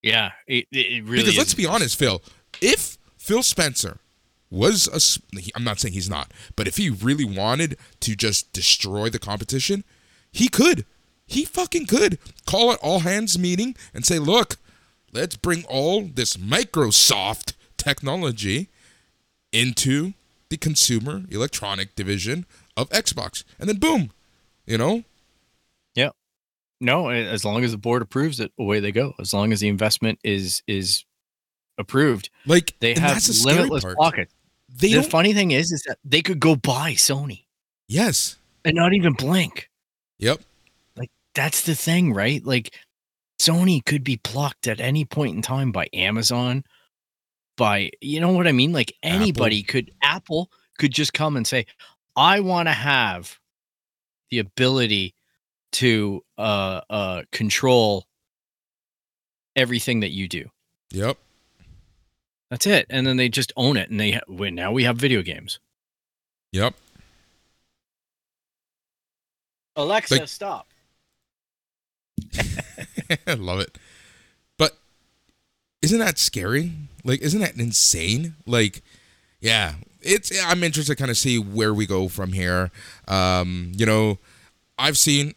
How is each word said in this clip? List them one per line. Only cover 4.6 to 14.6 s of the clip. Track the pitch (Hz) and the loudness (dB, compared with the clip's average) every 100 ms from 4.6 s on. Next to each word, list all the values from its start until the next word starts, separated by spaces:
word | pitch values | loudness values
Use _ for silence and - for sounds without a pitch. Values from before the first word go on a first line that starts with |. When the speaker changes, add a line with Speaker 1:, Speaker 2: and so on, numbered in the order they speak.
| 131 208 - | 2 4 0
Speaker 2:
a | - | 2
s-, | - - _ 98 | 2 0 _ -14
he, | 92 110 | -12 -8
I'm | |
not | 120 101 | -6 -4
saying | 107 | -4
he's | 95 90 | -4 -4
not, | 80 71 - - - | -6 -8 -14 -14 -6
but | 107 | -4
if | - | 0
he | 196 | -2
really | 101 110 143 123 | 0 0 0 0
wanted | 95 104 131 160 - - _ | -2 -2 0 -2 -4 -16 _
to | - 104 | -6 -2
just | 113 101 - | -2 -2 -4
destroy | - 90 - 101 101 110 | -4 0 0 0 -2 -2
the | 113 | -4
competition, | 104 104 104 131 - 196 - _ _ _ _ | -6 -8 -4 -4 0 -2 -4 _ _ _ _
he | - 247 | 0 0
could. | - 302 339 104 _ _ _ _ | 4 4 4 -4 _ _ _ _
He | 262 320 | -4 -4
fucking | - 359 349 262 | -4 -2 -4 0
could | 240 208 175 - - - | 2 2 0 -10 -16 -4
call | 196 233 | 2 2
an | 240 | 2
all-hands | 147 180 165 202 220 175 | 2 0 2 -2 -2 0
meeting | 180 175 240 254 - | 0 0 -2 -6 -14
and | - 127 | -4 0
say, | 175 | 0
"Look, | 147 220 214 - | 2 2 2 -6